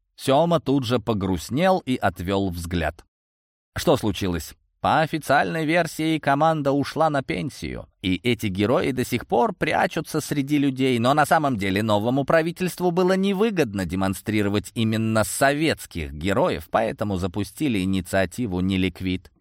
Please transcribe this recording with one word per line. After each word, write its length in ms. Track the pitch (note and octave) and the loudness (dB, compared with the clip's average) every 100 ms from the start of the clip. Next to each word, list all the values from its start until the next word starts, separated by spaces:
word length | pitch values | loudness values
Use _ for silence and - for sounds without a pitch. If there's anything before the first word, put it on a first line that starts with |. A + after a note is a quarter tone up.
| _ - | _ -8
Сема 460 | - C3+ E3+ E3 | 2 2 4 2
тут 240 | - C#3 A#2 | 2 0 2
же 140 | A#2+ | 0
погрустнел 800 | A2 G#2+ F#2 F2+ - A#2+ F#3 F#3 | 0 0 0 -2 -2 0 2 2
и 180 | - B2+ | 0 -2
отвел 540 | G2+ F#2 F2 G2 G2 | -2 -2 -2 0 0
взгляд. 520 | F2 E2+ F2 D#2 - _ _ _ _ _ _ _ - | -4 -4 -2 -2 -6 _ _ _ _ _ _ _ -4
«Что 220 | - C#3 | 2 2
случилось?» 560 | G2+ G2 G2 E2+ - - _ _ | 0 -2 -2 -4 -8 -16 _ _
«По 220 | F#2 B2+ | 0 2
официальной 640 | D#3+ D#3+ - C#3 E3+ E3 D#3 | 0 -4 0 2 2 -2 0
версии, 540 | E3+ D#3+ - D#3+ D#3+ | 0 0 -2 -2 0
команда 520 | D3 C#3 D#3+ D#3+ C#3 | 0 2 2 2 0
ушла 380 | C#3 C3+ - D#3+ | 0 -2 0 0
на 120 | C#3+ | 0
пенсию, 640 | C3 - D#3 - C#2 A#1+ G#1+ _ | -4 -6 -6 -8 -10 -10 -12 _
и 140 | F#2+ F2+ | -2 0
эти 320 | B2 A#2 A2 | 0 -2 -2
герои 440 | F#2 G#2 D3 F#3+ | 0 2 2 0
до 120 | B2+ | -2
сих 240 | B2 A#2+ - | -2 -4 -2
пор 260 | G#3+ A#3 | 0 0
прячутся 680 | F#3+ D#3 - F#3 - - D#3 | -2 -2 0 0 -2 -4 -6
среди 360 | - D3+ C3+ D3 | -2 -2 0 2
людей, 400 | C#3 C3 C3 A#2+ | 0 2 0 2
но 140 | A#2 | 2
на 120 | D3 D3 | 2 4
самом 320 | E3+ D3 A#2+ | 2 2 0
деле 260 | G2 F#2 | 0 0
новому 400 | A2 G#2 A2 C3+ | 2 2 2 0
правительству 680 | C3+ E3 D#3+ E3+ F3+ - F3+ | 2 2 2 -2 -4 -2 0
было 260 | E3+ F3+ F#3+ | 2 2 2
невыгодно 680 | G3 F#3+ A3+ F#3+ C3+ G2 F2+ | 2 2 2 2 0 -2 -2
демонстрировать 840 | F#2 F#2+ F#2+ - G#2+ G2+ G2+ - | 0 0 -2 -2 0 2 0 -2
именно 520 | - A2+ A2 A2 A2 G#2 | -2 0 0 0 0 0
советских 880 | - C#3 D3 D#3+ G2+ - F2 D2 | 2 2 2 0 -2 -6 -8 -8
героев, 560 | D2 E2+ G2 E3+ F2+ - | -4 -2 2 0 -2 -2
поэтому 460 | G2+ A2+ C#3+ G#2 F#2+ | 0 0 -2 -4 -2
запустили 640 | F#2+ G#2 G2+ - D3+ G#2+ | -4 -4 -6 -4 -2 0
инициативу 800 | F#2 F#2+ E2+ F#2+ F#2 - B2 F2+ | 0 -2 -2 0 -2 -2 -4 -2
«Неликвид». 680 | F#2 F#2+ F#2 F2 F#2 F2+ - _ | 0 0 0 -2 -4 -4 -8 _